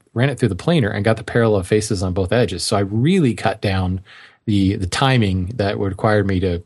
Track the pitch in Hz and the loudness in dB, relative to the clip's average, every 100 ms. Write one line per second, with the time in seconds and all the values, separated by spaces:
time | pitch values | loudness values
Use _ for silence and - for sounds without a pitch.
0 | _ 117 135 131 117 92 - 170 104 104 | _ -2 -2 0 0 0 0 2 2 0
1 | 104 110 - 120 117 104 92 107 - 95 | 0 0 -2 0 2 2 2 0 0 -2
2 | 92 90 92 117 107 87 - 101 98 110 | -2 -2 0 0 0 -2 -2 -2 0 0
3 | 139 190 139 95 - 101 104 95 92 92 | 2 2 2 0 -4 -2 -2 -2 -2 -4
4 | - - - _ - 101 98 101 92 - | -8 -20 -20 _ -2 2 2 0 -4 0
5 | 135 131 104 92 90 127 101 110 98 95 | 2 2 2 0 -2 -4 -4 -2 -4 -2
6 | 113 107 98 92 92 87 | 2 2 2 0 0 -2